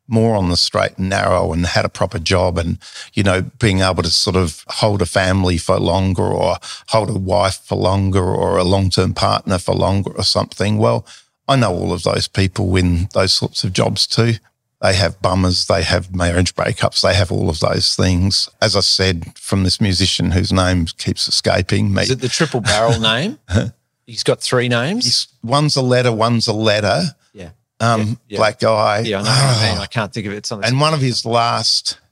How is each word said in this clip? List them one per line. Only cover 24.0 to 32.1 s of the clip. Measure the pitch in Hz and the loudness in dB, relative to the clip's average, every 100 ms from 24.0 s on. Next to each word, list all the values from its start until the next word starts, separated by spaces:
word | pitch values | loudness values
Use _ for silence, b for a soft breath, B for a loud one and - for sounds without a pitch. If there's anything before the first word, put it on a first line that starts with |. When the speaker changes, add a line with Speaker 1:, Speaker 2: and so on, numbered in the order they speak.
| - | -16
Speaker 2:
He's | 113 | -6
got | - 123 | -2 -2
three | - 127 123 | 0 -2 0
names? | 120 131 220 - | 0 -2 -4 -2
Speaker 1:
He's, | - - _ | -2 -4 _
one's | 113 139 151 143 | -2 0 0 0
a | |
letter, | 127 123 123 | 2 2 2
one's | 110 110 117 117 | 2 2 2 0
a | |
letter. | 104 110 104 101 127 175 - _ | 0 2 2 2 0 -2 -6 _
Speaker 2:
Yeah. | - 85 - _ - | -20 -20 -20 _ -4
Speaker 1:
Um, | 117 113 | 0 2
Speaker 2:
Yeah, | 107 120 - | 0 -4 -6
yeah. | 101 | 0
Speaker 1:
black | 107 104 | 0 2
guy. | 110 110 107 104 | 0 2 2 0
Speaker 2:
Yeah, | 113 98 | -2 -2
I | |
know | 107 | 0
what | 131 135 117 107 | 2 2 2 0
you | |
mean. | 90 | -2
Speaker 1:
<sighs> | |
Speaker 2:
I | 98 | -4
can't | 120 104 | -4 -6
think | - 104 | -6 -8
of | |
it. | 101 | -8
It's | - | -8
on | 107 | -6
the | 107 | -2
Speaker 1:
And | 131 | 2
one | 151 | 2
of | 156 | 2
his | 131 110 113 | 0 -2 0
last | 117 117 113 110 - - - _ | 0 2 0 0 -2 -4 -10 _